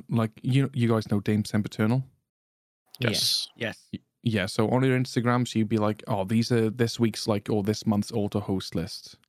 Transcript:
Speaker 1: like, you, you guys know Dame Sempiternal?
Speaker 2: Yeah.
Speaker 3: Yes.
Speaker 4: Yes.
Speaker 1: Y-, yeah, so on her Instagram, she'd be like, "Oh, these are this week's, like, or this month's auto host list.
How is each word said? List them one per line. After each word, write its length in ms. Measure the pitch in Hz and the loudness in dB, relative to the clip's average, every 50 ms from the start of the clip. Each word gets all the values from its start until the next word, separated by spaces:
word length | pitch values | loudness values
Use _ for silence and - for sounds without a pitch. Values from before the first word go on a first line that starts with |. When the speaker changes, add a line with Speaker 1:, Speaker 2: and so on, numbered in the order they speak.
| - - | -4 -2
Speaker 1:
like, 220 | - 117 113 110 - - | 0 0 0 0 -4 -6
you, 300 | - 131 127 139 139 135 - | -4 0 2 2 2 0 0
you 140 | 123 117 113 | 0 2 2
guys 240 | 113 110 107 - | 2 2 0 0
know 80 | 110 101 | -2 -2
Dame 260 | 104 - 107 104 104 | 0 2 0 0 0
Sempiternal? 580 | - - 107 101 - - - 110 110 120 135 131 - _ _ _ _ _ _ _ _ _ _ _ _ _ _ _ _ _ - | 0 -2 -2 -2 -2 -2 0 0 2 2 0 -2 -6 _ _ _ _ _ _ _ _ _ _ _ _ _ _ _ _ _ -2
Speaker 2:
Yeah. 100 | 127 - | 0 0
Speaker 3:
Yes. 380 | 101 - - - - - - - _ | 0 0 -2 -2 -2 -2 -4 -8 _
Speaker 4:
Yes. 320 | - 113 107 98 - - - - | -8 -8 -8 -8 -10 -16 -14 -14
Speaker 1:
Y-, 60 | - _ _ _ _ - | -14 _ _ _ _ -4
yeah, 220 | 120 107 104 90 95 | -2 0 0 -2 -2
so 220 | - - 110 107 | 0 0 2 2
on 120 | 120 127 | 2 2
her 80 | 131 135 127 127 | 2 2 2 2
Instagram, 480 | 127 - - 131 113 120 120 123 123 - | 0 -2 -2 -2 0 2 2 2 0 0
she'd 220 | - 113 110 104 | 0 0 0 2
be 80 | 113 110 | 2 2
like, 260 | 104 104 107 - - - | 2 2 0 -2 -4 -4
"Oh, 160 | 113 98 95 | -2 -2 0
these 280 | 92 113 113 113 - | 0 2 2 2 2
are 180 | 123 117 110 110 | 2 2 2 2
this 280 | 107 123 117 113 - - | 2 0 0 0 2 0
week's, 280 | 117 110 - - - 117 | 0 0 0 -2 -2 0
like, 200 | 107 104 - - | 0 0 0 -2
or 120 | 113 107 98 | -2 0 2
this 220 | 104 107 - - | 0 -2 0 0
month's 260 | 110 104 101 101 - | 0 0 0 0 -2
auto 280 | - 117 101 101 - 107 | -2 -2 -2 -2 -2 -4
host 340 | 104 - 98 92 - - - | -2 -2 -4 -4 -4 -4 -4
list. 420 | 98 80 101 - - - - - _ _ | -4 -4 -6 -8 -14 -16 -20 -20 _ _